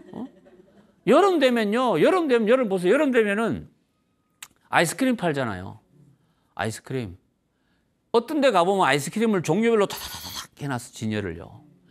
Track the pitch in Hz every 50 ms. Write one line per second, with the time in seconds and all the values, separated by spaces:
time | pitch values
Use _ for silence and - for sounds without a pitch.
0 | - - - - 247 - - - _ - - _ - _ _ _ _ _ _ _
1 | _ - 233 311 392 403 370 320 269 254 247 233 220 202 208 240 262 247 202 151
2 | 175 269 370 370 330 294 247 233 226 196 240 269 262 208 190 190 175 180 214 285
3 | 311 277 247 254 220 208 202 208 233 214 139 82 73 - _ _ _ _ _ _
4 | _ _ _ _ _ _ _ _ - - _ _ _ _ - 143 175 165 - -
5 | 269 262 247 220 - 175 147 139 131 113 98 90 92 101 104 107 _ _ _ _
6 | - _ _ _ _ _ _ _ _ _ _ - 92 110 107 - - - 127 131
7 | 120 95 87 - _ _ _ _ _ _ _ _ _ _ _ _ _ _ _ _
8 | _ _ - 233 233 233 311 302 269 269 208 180 170 180 202 190 180 139 135 147
9 | 139 - - 214 226 226 208 190 156 - - 202 226 233 233 214 202 185 - -
10 | - - - - - - - - - - _ - - 139 135 120 - - - -
11 | - 110 107 107 101 92 80 82 87 - - - - - _ _ _ _